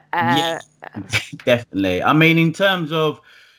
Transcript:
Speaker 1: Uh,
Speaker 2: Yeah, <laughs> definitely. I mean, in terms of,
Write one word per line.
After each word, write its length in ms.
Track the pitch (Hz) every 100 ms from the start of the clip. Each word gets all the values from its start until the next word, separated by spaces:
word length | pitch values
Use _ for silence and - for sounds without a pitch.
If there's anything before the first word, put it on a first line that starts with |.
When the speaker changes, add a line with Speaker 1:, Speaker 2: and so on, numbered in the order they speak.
| -
Speaker 1:
Uh, 60 | 175
Speaker 2:
Yeah, 400 | 170 170 165 160 - _ - -
<laughs> 500 | 98 110 - - -
definitely. 580 | 120 - 92 95 90
I 100 | 113
mean, 240 | 147 160 165
in 160 | 165
terms 380 | 156 196 185 151
of, 300 | 160 156 120 _ - _